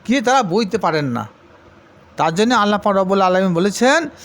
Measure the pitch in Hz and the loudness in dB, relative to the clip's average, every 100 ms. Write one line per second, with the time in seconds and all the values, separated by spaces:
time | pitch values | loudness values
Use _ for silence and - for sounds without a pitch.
0 | - 269 240 269 208 190 208 214 180 156 | -2 -2 2 0 0 -2 -2 -2 -2 -2
1 | 143 117 110 - - - - - - - | -2 -6 -8 -16 -20 -20 -20 -20 -20 -20
2 | - - 156 165 220 247 208 208 208 196 | -16 -4 -2 0 0 2 2 0 0 0
3 | 190 196 185 185 190 165 196 190 247 311 | 0 2 2 2 0 0 -2 0 2 2
4 | 320 - | -2 -12